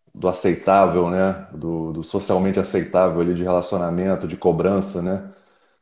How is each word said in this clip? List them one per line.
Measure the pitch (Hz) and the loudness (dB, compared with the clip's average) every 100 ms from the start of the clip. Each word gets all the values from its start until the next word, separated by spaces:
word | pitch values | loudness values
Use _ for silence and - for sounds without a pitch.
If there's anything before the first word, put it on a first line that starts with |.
| _ | _
do | - 92 | -4 -2
aceitável, | 87 98 85 - 98 92 87 87 | 0 0 0 4 4 6 4 0
né? | 92 95 95 - | 2 0 -2 -10
Do, | 76 82 82 80 | -10 -6 -6 -6
do | 80 | -8
socialmente | 80 101 92 92 95 95 | -6 -6 0 2 2 0
aceitável | 95 98 82 90 92 82 | 0 -2 0 2 2 2
ali, | 85 | 0
de | 87 | 0
relacionamento, | 90 90 87 95 87 85 95 92 80 | 0 0 0 -2 -2 -2 0 -2 -4
de | 92 | 0
cobrança, | 92 82 90 98 92 90 | 2 2 2 2 -2 -4
né? | 90 95 95 - _ _ _ _ | -4 -4 -8 -18 _ _ _ _